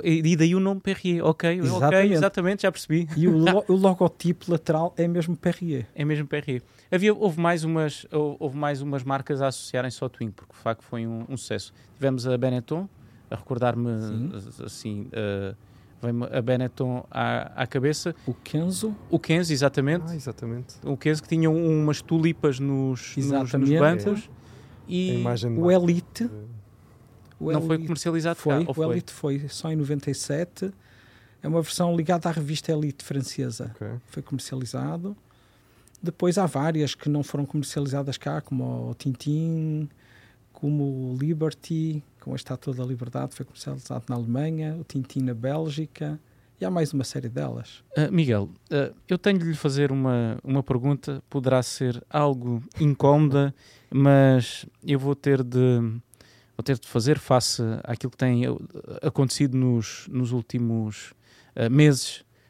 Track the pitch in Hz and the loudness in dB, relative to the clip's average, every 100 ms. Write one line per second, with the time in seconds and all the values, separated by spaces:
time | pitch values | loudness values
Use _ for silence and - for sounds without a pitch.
0 | - 160 160 170 165 185 190 196 196 190 | 0 2 2 4 4 4 0 -2 -4 -4
1 | 180 170 160 160 165 180 139 113 143 190 | -2 0 2 2 0 0 0 2 4 6
2 | 202 170 196 196 180 196 190 180 - 160 | 6 4 2 2 0 2 0 -2 0 0
3 | 160 160 170 160 170 196 202 185 190 180 | 0 2 4 6 6 4 4 4 4 4
4 | 175 - 170 175 - 165 - 156 170 - | 2 2 -2 -2 -2 -2 0 0 0 0
5 | 170 175 165 170 180 170 170 135 110 - | 0 0 -2 -2 -2 -2 -4 -6 -6 -4
6 | 147 151 147 147 147 123 - _ _ 180 | -2 0 -2 -4 -4 -6 -8 _ _ 2
7 | 214 202 208 160 170 170 160 160 151 - | 2 4 2 2 2 2 0 0 -2 -4
8 | - 156 151 143 147 139 147 139 143 139 | -6 -2 -2 -4 -6 -4 -4 -4 -4 -4
9 | 127 139 131 139 135 - - 127 127 - | -2 -4 -2 -2 -2 -2 -6 -4 -4 -6
10 | 131 - 113 98 - - 117 110 - 117 | -8 -6 -8 -8 -18 -8 -6 -6 -8 -8
11 | 113 113 117 131 - 107 - - - - | -6 -8 -8 -10 -6 -8 -8 -18 -20 -4
12 | 135 131 123 127 131 123 117 156 196 - | -2 0 0 0 0 -2 -2 -6 -6 -12
13 | - - - - - 120 120 117 120 113 | -20 -20 -12 -12 -6 -2 0 0 -2 -2
14 | 110 110 139 107 104 117 - - 110 104 | -4 -4 -6 -8 -14 -14 -14 -10 -8 -8
15 | 101 - 104 98 98 104 - - - - | -8 -6 -4 -4 -6 -10 -18 -20 -20 -8
16 | 120 120 123 139 117 127 127 - 127 123 | -4 -4 -2 -2 0 0 0 -2 -4 -4
17 | - - 117 120 - - 123 139 139 151 | -6 -4 -2 -2 -6 -6 -4 0 0 0
18 | 175 160 - 120 - 151 170 185 220 208 | -4 -6 -8 -8 -6 -4 -2 -2 -4 -6
19 | - 165 - 165 170 143 139 143 139 170 | -2 -2 2 2 2 2 2 2 0 0
20 | 160 165 127 110 117 120 123 - 139 139 | -2 -8 -10 -8 -8 -8 -10 -12 -8 -2
21 | 151 156 - 165 160 160 165 156 151 147 | 0 0 0 2 4 4 4 4 2 0
22 | - 165 160 160 151 127 139 135 135 127 | 0 2 2 2 0 0 0 0 0 -2
23 | - - 139 139 131 135 135 156 147 175 | -6 -4 -2 0 0 2 4 6 6 4
24 | 202 208 - - - - - - - 180 | 0 -2 -4 -18 -20 -20 -20 -20 -6 -4
25 | 185 120 120 120 120 117 175 185 175 170 | 0 0 0 0 0 2 4 6 6 2
26 | - - 233 107 110 113 - - - - | -2 -6 -6 -6 -14 -18 -20 -20 -20 -20
27 | - - - - 156 151 160 160 160 156 | -20 -20 -20 -8 -2 0 0 0 0 -4
28 | 170 165 160 170 151 143 165 143 156 120 | -2 -2 -2 -2 0 0 0 -2 0 -2
29 | - - 147 139 143 - 165 156 139 147 | -4 -8 -4 -4 -6 -8 -4 -2 -2 -2
30 | 143 135 - 147 180 - 190 196 _ - | -4 -6 -4 -4 -4 -6 -8 -8 _ -20
31 | - - _ _ 151 165 156 - 175 170 | -20 -20 _ _ -2 -2 -2 -2 0 0
32 | 156 170 170 160 147 156 - 156 151 139 | 2 0 0 -2 -4 -4 -2 -2 -2 -4
33 | - 139 135 - 127 117 117 110 107 120 | -6 -6 -4 -6 -6 -6 -10 -10 -10 -10
34 | - - 139 135 - 131 123 127 139 170 | -12 -14 -8 -8 -6 -8 -8 -6 -6 -6
35 | 185 208 _ _ _ _ _ _ _ _ | -8 -12 _ _ _ _ _ _ _ _
36 | 170 - 180 175 180 135 156 160 147 - | -8 -2 0 2 0 0 0 0 -2 -2
37 | 151 147 135 143 139 151 135 - 139 139 | -2 -2 -2 -4 -4 -4 -4 -4 -4 -2
38 | 139 127 143 156 - 131 127 123 120 120 | -4 -6 -6 -6 -4 -4 -4 -4 -6 -6
39 | 143 123 147 151 165 160 156 151 147 - | -6 -4 -2 -2 0 -2 -2 -2 -6 -10
40 | _ - - _ _ - 143 147 139 131 | _ -20 -20 _ _ -6 -2 0 0 -2
41 | 127 127 147 160 156 - - 165 160 151 | -4 -2 -2 0 -2 -4 -4 -2 -2 -4
42 | - _ - 135 - 127 - 127 127 123 | -8 _ -10 -10 -8 -8 -6 -6 -6 -6
43 | 123 131 135 - 135 - - 135 - 127 | -6 -6 -8 -8 -14 -12 -12 -12 -8 -10
44 | 117 120 117 123 156 160 156 165 156 139 | -4 -4 -2 -2 -2 -2 -4 -6 -6 -6
45 | 127 139 131 117 127 151 160 143 156 - | -6 -4 -4 -2 -2 -2 -4 -4 -8 -8
46 | 151 151 - _ _ _ 185 180 151 139 | -8 -8 -12 _ _ _ -4 0 0 0
47 | 123 139 127 127 143 117 117 - _ - | -4 -6 -6 -6 -6 -6 -10 -18 _ 0
48 | 151 175 143 107 101 - _ 147 135 - | 2 4 4 4 2 -8 _ 0 0 -4
49 | - 180 208 190 165 156 147 135 143 135 | -4 0 2 2 0 0 0 2 2 2
50 | 131 123 113 110 - 135 127 123 135 139 | 2 2 0 -4 -2 -2 2 0 2 0
51 | - 139 - 143 127 127 120 - 127 120 | -2 -10 -6 -2 2 2 2 -2 -2 -2
52 | - 151 147 131 123 120 123 - 151 135 | -4 0 2 0 -2 -4 -6 0 2 4
53 | 143 147 151 139 139 - - - _ 139 | 6 6 6 4 2 -2 -14 -20 _ 4
54 | 139 139 135 131 117 - - _ - 139 | 8 8 8 6 4 -6 -14 _ -2 0
55 | 139 139 143 135 123 127 127 123 117 113 | 0 0 2 2 2 4 4 4 2 -4
56 | - _ - _ _ - 120 127 - 120 | -10 _ -20 _ _ -8 -2 -2 0 0
57 | 117 147 - 127 - - 113 113 - 117 | 2 0 4 4 4 0 -2 -4 -6 -6
58 | 127 - 131 120 123 120 - - - - | -6 0 2 2 2 -2 -8 -16 -14 -6
59 | - - 131 - 139 127 127 120 104 - | -2 2 0 2 0 2 2 2 -2 -10
60 | - 127 123 123 110 127 117 113 107 104 | -8 -4 -2 -2 -4 -2 -2 0 -4 -8
61 | - - _ _ _ - 113 139 151 131 | -16 -20 _ _ _ -4 2 6 6 6
62 | - - - _ _ | 0 -10 -16 _ _